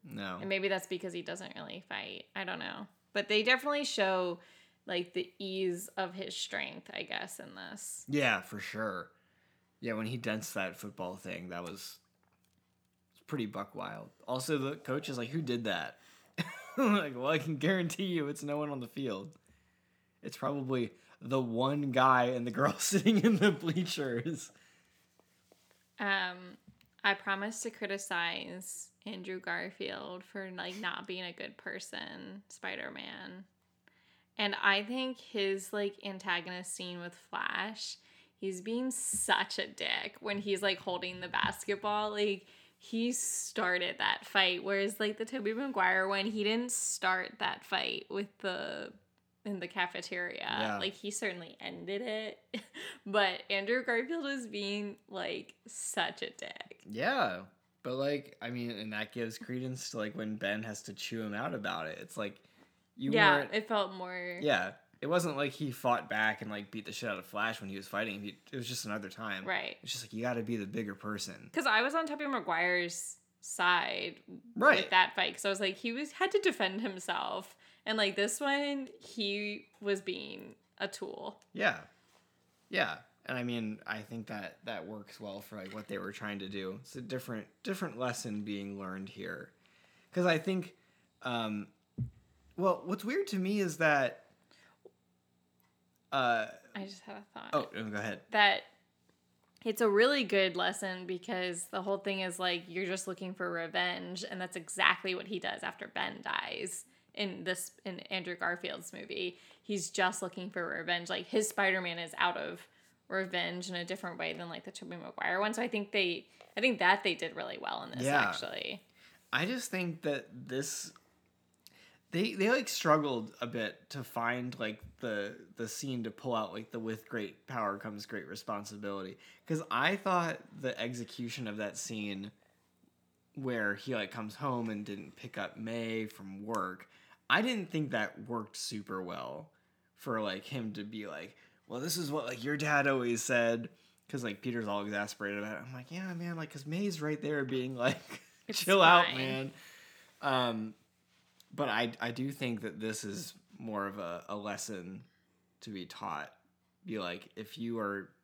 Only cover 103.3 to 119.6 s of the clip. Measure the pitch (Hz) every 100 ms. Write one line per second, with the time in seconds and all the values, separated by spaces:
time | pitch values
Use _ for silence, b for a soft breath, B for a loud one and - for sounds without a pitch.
103.3 | 190 180 170 165 180 180 180 180 180 185
104.3 | 190 180 185 160 - - 185 190 180 -
105.3 | 190 - - - - - - - - -
106.3 | - - - 190 - - b b - 202
107.3 | 190 175 175 - - - 180 - 190 175
108.3 | 175 170 175 - - 170 - - - 180
109.3 | 175 B B - 202 165 - 185 185 185
110.3 | 185 185 190 170 - 165 175 175 185 180
111.3 | 202 214 - 196 190 180 170 170 - 175
112.3 | 175 147 180 - b b b _ 190 190
113.3 | 180 170 175 180 180 175 180 180 170 165
114.3 | 165 170 165 - - 185 175 - - -
115.3 | 180 208 220 247 214 202 208 180 170 -
116.3 | B B - 247 214 180 196 202 160 165
117.3 | - - - - 60 - 127 127 143 101
118.3 | - - - - - - B B B _
119.3 | 123 180 254